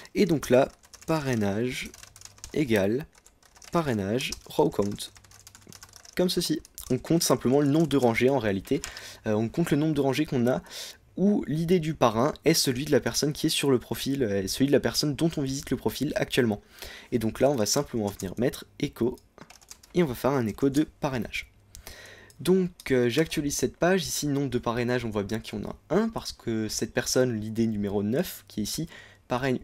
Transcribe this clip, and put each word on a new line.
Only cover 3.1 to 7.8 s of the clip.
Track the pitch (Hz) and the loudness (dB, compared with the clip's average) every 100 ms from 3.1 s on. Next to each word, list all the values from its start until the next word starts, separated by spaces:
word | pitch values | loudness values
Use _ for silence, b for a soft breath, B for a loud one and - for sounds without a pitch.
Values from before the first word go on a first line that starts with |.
| _ _ _ _ - - | _ _ _ _ -20 -4
parrainage | 175 151 110 95 120 - - - | -2 0 0 0 -2 -4 -8 -8
row | - 160 | 0 0
count. | - 101 - - - _ - - - - - - - - - | 2 -2 -4 -12 -16 _ -20 -20 -20 -20 -20 -20 -20 -12 -2
Comme | 180 | 0
ceci. | 180 - 156 - - - | 0 -2 -4 -6 -12 -4
On | 127 | -4
compte | - 165 | 2 2
simplement | - 127 120 139 | 2 2 4 4
le | 143 | 4
nombre | 151 | 4